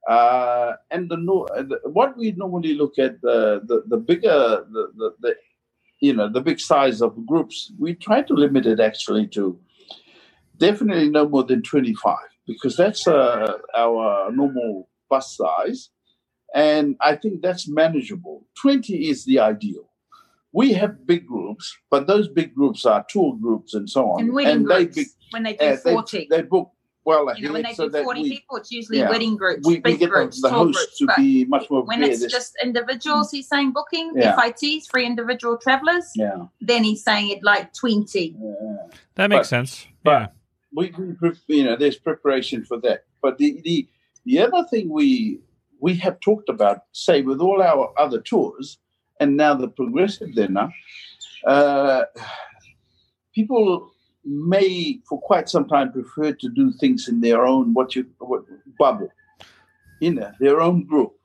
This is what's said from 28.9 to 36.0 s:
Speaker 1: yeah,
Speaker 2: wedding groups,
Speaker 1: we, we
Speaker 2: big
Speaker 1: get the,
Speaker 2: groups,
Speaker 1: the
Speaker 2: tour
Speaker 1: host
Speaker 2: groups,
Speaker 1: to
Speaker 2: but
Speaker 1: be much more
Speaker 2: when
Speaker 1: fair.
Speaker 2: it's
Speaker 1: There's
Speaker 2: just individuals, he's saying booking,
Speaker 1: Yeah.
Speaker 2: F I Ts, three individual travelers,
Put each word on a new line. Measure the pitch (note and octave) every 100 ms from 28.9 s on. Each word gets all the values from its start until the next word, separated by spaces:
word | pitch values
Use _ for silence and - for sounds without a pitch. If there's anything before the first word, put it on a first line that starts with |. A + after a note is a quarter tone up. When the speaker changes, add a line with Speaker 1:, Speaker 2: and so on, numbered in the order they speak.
| C4+
Speaker 1:
yeah, | A3+
Speaker 2:
wedding | A3 A3+ G#3+
groups, | F#3+ E3 D3
Speaker 1:
we, | E3+
we |
Speaker 2:
big | A#3+ D3
Speaker 1:
get | E3+
the, | -
Speaker 2:
groups, | C3+ B2
Speaker 1:
the | C4
Speaker 2:
tour | -
Speaker 1:
host | E4+ -
Speaker 2:
groups, | B4 -
Speaker 1:
to | C4+
Speaker 2:
but | C#3+
Speaker 1:
be | C#3 C3+ B2+
much | C#3 -
more | C#3
Speaker 2:
when | B2 -
Speaker 1:
fair. | C#3+
Speaker 2:
it's | A#2
Speaker 1:
There's | -
Speaker 2:
just | B3 B3 -
individuals, | B3+ A#3+ A#3 B3+ D4+ D4+ D4+
he's | C#4+ C4+
saying | C#4+ C#4
booking, | C4 D4+ E4 E4 D#4
Speaker 1:
Yeah. | A#3
Speaker 2:
F | G3
I | A#3
Ts, | A#3 D4 D#4 -
three | B3+ A#3+
individual | A#3+ A#3 B3 A#3+ A#3
travelers, | B3+ C4 D4+ F4